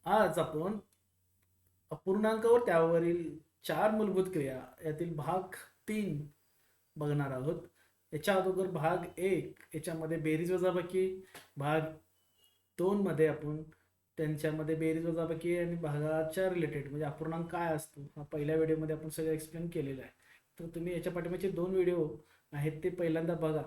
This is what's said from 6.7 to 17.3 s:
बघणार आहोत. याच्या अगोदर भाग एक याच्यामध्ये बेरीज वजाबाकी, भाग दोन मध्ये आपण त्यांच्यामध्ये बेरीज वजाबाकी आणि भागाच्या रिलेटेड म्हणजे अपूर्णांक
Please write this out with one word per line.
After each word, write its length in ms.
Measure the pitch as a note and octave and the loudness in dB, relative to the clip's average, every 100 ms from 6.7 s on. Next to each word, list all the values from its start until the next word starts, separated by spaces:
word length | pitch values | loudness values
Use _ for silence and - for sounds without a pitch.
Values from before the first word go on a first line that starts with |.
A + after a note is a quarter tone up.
| _ _ - | _ _ -6
बघणार 340 | D3 D3 C#3+ | -2 0 0
आहोत. 300 | C3 C3+ E3+ - _ _ _ _ | -2 -2 -4 -8 _ _ _ _
याच्या 220 | D3+ F3 | -4 2
अगोदर 360 | F#3+ F#3 F3+ F#3 | 4 4 0 0
भाग 340 | E3+ D#3 F3+ E3+ - | 0 0 0 -2 -2
एक 400 | F#3+ F3 - - - | 0 0 -2 -12 -10
याच्यामध्ये 440 | D#3 E3 D#3+ D#3+ E3 | -8 -6 -6 -2 -2
बेरीज 340 | D#3 D#3 E3+ | 0 0 2
वजाबाकी, 520 | F#3 F#3 F3+ F3 F#3 F#3+ F#3 - - - - | 2 2 0 0 0 0 -2 -12 -20 -16 -6
भाग 240 | C#3+ D#3 D#3 - _ _ _ _ _ _ _ - | 0 2 0 -8 _ _ _ _ _ _ _ -2
दोन 220 | F3 G3+ | 2 2
मध्ये 260 | F#3+ D3+ D#3 | 2 4 2
आपण 360 | C#3+ D3 D3+ D#3 - _ _ _ - | 2 -4 -6 -8 -18 _ _ _ -4
त्यांच्यामध्ये 560 | D3+ D3+ D#3 D#3 D3+ D#3+ | -2 0 0 -2 -2 0
बेरीज 300 | D#3+ D#3+ E3 | 0 0 -2
वजाबाकी 500 | E3 E3 D#3+ F3 F3 | -2 -2 -2 -2 0
आणि 180 | F3 E3+ | 0 -2
भागाच्या 720 | D#3+ D3 D3+ D#3 D#3+ - F#3+ | -2 -2 0 0 -2 0 0
रिलेटेड 380 | F3 D3+ D3 C3+ | 0 -2 -4 -6
म्हणजे 180 | C#3+ D3+ | -4 -4
अपूर्णांक 400 | C#3+ D#3+ | -4 -6